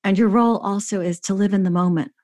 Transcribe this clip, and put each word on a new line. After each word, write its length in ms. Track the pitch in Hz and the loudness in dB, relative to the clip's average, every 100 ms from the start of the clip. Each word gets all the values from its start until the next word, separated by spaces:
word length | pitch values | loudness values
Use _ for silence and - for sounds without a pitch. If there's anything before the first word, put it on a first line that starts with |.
And 120 | 202 196 | 0 2
your 120 | 226 | 2
role 300 | 220 233 233 | 4 2 0
also 420 | 196 202 - 196 | -2 -6 -4 -4
is 180 | 175 170 | -4 -6
to 120 | - | -4
live 180 | 196 202 | -2 0
in 120 | 202 | 0
the 60 | 180 | 0
moment, 420 | 175 180 165 - _ | 0 0 0 -4 _